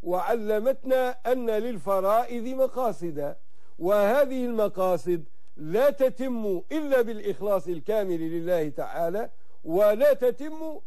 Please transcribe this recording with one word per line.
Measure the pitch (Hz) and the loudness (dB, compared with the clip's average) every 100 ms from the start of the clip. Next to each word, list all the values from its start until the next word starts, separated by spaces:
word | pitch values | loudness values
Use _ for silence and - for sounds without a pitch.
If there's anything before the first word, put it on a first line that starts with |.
وعلمتنا | - 180 185 233 208 214 233 262 254 262 254 254 233 | -2 -2 0 0 2 0 2 0 2 2 2 -2 0
أن | 254 233 | 0 0
للفرائض | 214 233 214 165 196 190 220 240 240 233 | 0 -2 -4 0 2 4 2 2 -4 -4
مقاصد، | 262 262 233 247 185 170 147 143 160 - - - - | 0 0 2 -2 -2 -4 -4 -4 -6 -6 -6 -6 -4
وهذه | 170 208 202 262 277 262 247 | 2 4 4 4 2 0 -2
المقاصد | 226 202 - 185 175 180 175 147 - - - | 0 0 2 0 2 0 -2 -2 -6 -6 -6
لا | 151 196 277 | -2 4 4
تتم | 277 262 254 262 240 208 175 - | 4 0 0 -2 -2 -2 -2 -2
إلا | 302 294 262 | -4 2 2
بالإخلاص | 226 214 202 185 202 196 180 | 2 -2 -4 -4 0 0 0
الكامل | 170 - 214 190 170 | -4 0 0 0 -2
لله | 160 165 165 175 151 | -2 -4 0 0 0
تعالى، | 151 135 156 170 190 233 - - - | -4 -6 -2 -2 -2 -4 -6 -8 -6
ولا | - 170 208 214 285 | -2 4 4 6 4
تتم | 269 247 - 302 311 320 302 | 4 2 0 -6 -6 -6 -8